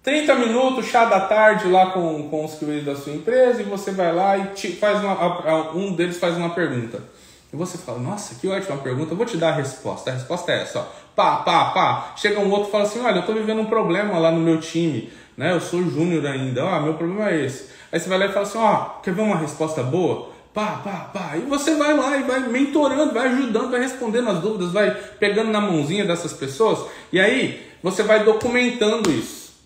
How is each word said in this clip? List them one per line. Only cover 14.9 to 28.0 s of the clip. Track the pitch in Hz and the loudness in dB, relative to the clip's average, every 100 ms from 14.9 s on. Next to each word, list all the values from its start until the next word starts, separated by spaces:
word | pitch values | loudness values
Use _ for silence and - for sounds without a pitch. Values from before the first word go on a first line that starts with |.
| 127 - - - - | -2 -6 -16 -20 -6
né? | 147 | -2
Eu | 180 | 0
sou | - 175 | -2 -2
júnior | 180 139 170 165 | -2 0 0 0
ainda, | 143 135 131 127 | -2 -2 -2 -2
ó, | 165 175 | 0 0
meu | 151 | 0
problema | 156 170 196 214 | -2 -4 -2 0
é | 165 | 0
esse." | 131 123 - - - | -2 -6 -14 -20 -6
Aí | 165 | -6
você | 175 | -2
vai | 185 | 0
lá | 196 | 0
e | |
fala | 202 196 | 0 -2
assim, | 226 | 0
"Ó, | 220 190 - - | 2 2 -2 -8
quer | - | -4
ver | 175 | 0
uma | 214 185 | 0 0
resposta | 156 - 156 - | -2 -4 -4 -2
boa?" | 127 165 165 113 - - - | -2 0 0 -2 -6 -16 -10
Pá, | - 214 208 | -4 -4 -4
pá, | 202 185 143 | -8 -8 -10
pá. | 196 175 151 | -10 -6 -6
E | |
você | 254 277 - | -4 -2 0
vai | 311 294 | 2 4
lá | 302 262 277 | 4 2 0
e | |
vai | 247 254 247 | 0 -2 0
mentorando, | 240 285 311 285 262 294 | 0 2 4 2 2 2
vai | 226 254 | 2 0
ajudando, | 247 254 220 247 | 0 0 0 0
vai | 247 | 0
respondendo | 262 - 226 226 240 | -2 -4 -2 0 0
as | 180 | 0
dúvidas, | 180 214 180 | -2 -2 -2
vai | 175 202 | 0 0
pegando | - - - 208 202 220 | 0 -10 -2 0 0 0
na | 214 | 0
mãozinha | 208 165 143 196 185 | 2 0 0 -2 0
dessas | 165 160 | -2 -4
pessoas. | - 131 - 220 180 - - - | -8 -10 0 2 2 -4 -14 -2
E | 180 | 2
aí, | 196 262 180 - - - | 4 4 0 -4 -16 -6
você | 170 190 | -6 -2